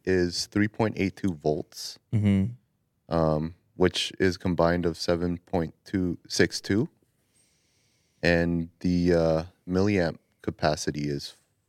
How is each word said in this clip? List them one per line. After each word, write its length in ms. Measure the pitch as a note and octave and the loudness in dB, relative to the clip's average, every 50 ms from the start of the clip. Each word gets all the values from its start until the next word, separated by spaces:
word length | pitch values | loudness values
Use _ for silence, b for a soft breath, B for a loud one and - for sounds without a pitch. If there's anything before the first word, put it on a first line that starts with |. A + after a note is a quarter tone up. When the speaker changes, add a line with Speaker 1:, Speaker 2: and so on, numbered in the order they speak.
| - | -4
Speaker 1:
is 420 | F#2+ F#2 F2+ F2 F2 E2+ - - | 0 0 2 2 0 -2 -4 -6
three 220 | - - G#2 G#2 G#2 | -4 -2 0 0 0
point 260 | - - A2+ G#2+ - - | 0 -2 -2 -2 0 -2
eight 180 | F#2+ F#2+ - | -2 -2 -2
two 160 | - - G2 E2+ D2 - | -2 -4 -4 -4 -2 -2
volts, 560 | D#2 D2+ D#2 - _ - - - - - - _ - - | -2 -2 -2 -4 _ -14 -14 -14 -14 -14 -16 _ -4 -2
Speaker 2:
Mm-hmm. 1000 | G#2+ G2+ G#2 G2+ G2 G2 A#2 A#2+ - _ _ _ _ _ _ _ _ _ - D#2+ | 2 2 4 4 4 2 0 -4 -8 _ _ _ _ _ _ _ _ _ -4 0
Speaker 1:
um, 400 | E2 D#2+ D#2 D#2 D#2 D#2+ E2 E2+ _ _ _ _ | 2 2 2 2 0 -2 -4 -8 _ _ _ _
which 360 | - F#2 F2+ - - - - - - | 0 0 2 2 0 -6 -6 -4 -2
is 180 | F#2+ F#2+ F2 | 0 0 0
combined 480 | - - F#2+ F2 D#2 E2 E2+ F2 F2 E2+ | -2 -2 -2 0 2 2 2 2 2 0
of 120 | F2 D#2+ - | -2 -4 -4
seven 400 | - - F2 E2+ F2 F2+ F2 E2+ | -2 -2 0 0 0 -2 -4 -6
point 360 | _ - - F2+ E2 D#2+ - _ _ | _ -6 -4 -4 -4 -4 -8 _ _
two 320 | - - F#2+ F#2 F2 E2+ - _ - | -6 -4 -2 -2 -2 -4 -6 _ -6
six 320 | - - F#2 E2+ - - | 0 2 2 2 0 -4
two. 300 | - - G2+ G#2+ C#3 - _ _ _ _ _ _ _ _ _ _ _ _ _ _ _ _ _ _ _ _ _ _ _ _ _ _ - | -4 -2 -2 0 -2 -2 _ _ _ _ _ _ _ _ _ _ _ _ _ _ _ _ _ _ _ _ _ _ _ _ _ _ 0
And 460 | E2+ F2 E2+ E2+ E2+ E2+ E2+ E2 E2+ - - | 2 2 4 2 0 0 -2 -4 -6 -8 -6
the, 340 | - F2+ F2+ F2 F2 F2 F2 | -2 0 0 2 4 4 4
uh, 280 | E2 E2 E2 D#2+ D#2+ E2 F2+ - _ - | 4 4 2 2 0 -2 -4 -12 _ -8
milliamp 520 | F2+ F2+ F#2 F#2+ G#2 G#2 F#2 E2+ E2 - - _ _ _ _ - | -4 0 0 2 2 2 2 0 0 -2 -6 _ _ _ _ -10
capacity 640 | - E2 - - D#2 D2+ - - - C#2+ - - D2 | -10 -6 0 0 0 0 0 -2 -6 -4 -4 -4 -4
is 280 | C#2+ C#2+ - - - _ _ _ _ _ _ | -6 -6 -8 -12 -18 _ _ _ _ _ _